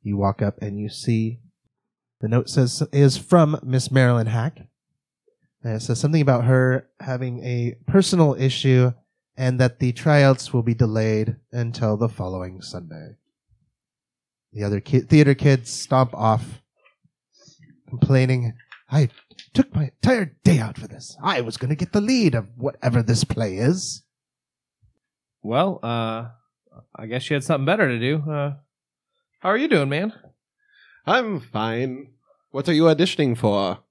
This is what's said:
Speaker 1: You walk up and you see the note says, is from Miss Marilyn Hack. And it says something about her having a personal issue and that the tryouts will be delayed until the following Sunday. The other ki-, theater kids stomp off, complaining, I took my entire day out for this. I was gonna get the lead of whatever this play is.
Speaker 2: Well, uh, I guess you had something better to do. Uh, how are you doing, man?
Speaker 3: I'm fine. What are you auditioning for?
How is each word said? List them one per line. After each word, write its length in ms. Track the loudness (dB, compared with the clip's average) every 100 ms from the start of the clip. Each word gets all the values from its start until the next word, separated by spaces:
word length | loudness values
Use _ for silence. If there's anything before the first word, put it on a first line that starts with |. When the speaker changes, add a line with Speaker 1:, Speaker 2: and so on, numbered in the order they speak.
Speaker 1:
You 140 | -4 -2
walk 260 | -2 0
up 180 | -4 -4
and 200 | -10 -8
you 80 | -10
see 500 | -8 -2 -2 -2 -8 _ _ _ _ _ _ _ _
the 80 | -2
note 200 | 0 0
says, 320 | 0 0 -2 -4
is 240 | 4 4 2
from 440 | 2 4 4 0
Miss 280 | -2 -2 0
Marilyn 340 | 2 4 2 0
Hack. 340 | -2 -4 -8 -20 _ _ _ _ _ _ _ _ _
And 120 | -8 -8
it 40 |
says 160 | -4 -2
something 200 | 2 2
about 220 | 4 2
her 440 | 4 4 2 0 -4 _
having 420 | -10 -6 -6 -8
a 300 | -6 -4 -4 -6 0
personal 480 | 2 2 2 2
issue 580 | 2 -2 0 4 4 4 0 _ _ _ -4
and 220 | -4 2
that 200 | 0 2
the 120 | -4
tryouts 600 | -2 2 6 6 4 0
will 80 | -2
be 120 | 0
delayed 600 | 2 0 2 0 0 -2 -6 _
until 440 | -6 -6 -4 -2 0
the 100 | -2
following 540 | -4 -8 -8 -10 -14
Sunday. 540 | -16 -16 -14 -18 -18 -20 _ _ _ _ _ _ _ _ _ _ _ _ _
The 100 | -8
other 180 | -4 -4
ki-, 200 | 0 0
theater 340 | 4 6 6
kids 340 | 4 4 2 0
stomp 440 | -12 -2 0 0
off, 480 | 0 0 0 -2 -14 _ _ _ _ _ _ _ _ _ _ -20 _ -16
complaining, 680 | -2 2 4 4 0 -2 -8 _ -20 _
I 180 | 0 0 _ _ -20 -6
took 200 | 0 0
my 100 | 0 -4 _
entire 340 | 0 2 -2 _
day 140 | 2 2
out 180 | 0 -10
for 80 | -18
this. 280 | -18 -20 -8
I 180 | -4 -4
was 160 | -4 -6
gonna 180 | -6
get 180 | -4 -2
the 80 | -2
lead 340 | 0 2 2
of 140 | 0 -6 -8
whatever 460 | -8 -4 0 0
this 220 | 2 0
play 320 | 0 -4 -4 -2
is. 460 | 0 0 -4 -14 _ _ _ _ _ _ _ _ _ _ _ _ _ _
Speaker 2:
Well, 360 | -4 -2 -2 -4
uh, 460 | -6 -4 -4 -8 -12 _ _ _ _ -20 _
I 120 | -18 -10
guess 220 | -8 -4
you 40 |
had 100 | -4
something 200 | -2 -2 0
better 220 | 0 0
to 100 | 0
do. 320 | -2 -2 -4
Uh, 240 | -6 -6 -8 _ _ _ _ _ _ _ _
how 100 | -4
are 60 | -2
you 120 | 0
doing, 200 | 0 0
man? 240 | -4 -6 -10 _ _ _ _ _ _ _ _ -2
Speaker 3:
I'm 340 | 0 0 -8
fine. 680 | -8 -6 -4 -4 -6 -8 -16 _ _ _ _
What 180 | -8 -2
are 40 |
you 120 | 4
auditioning 520 | 4 4 0 0 0 2
for? 420 | 0 0 -2 -4 _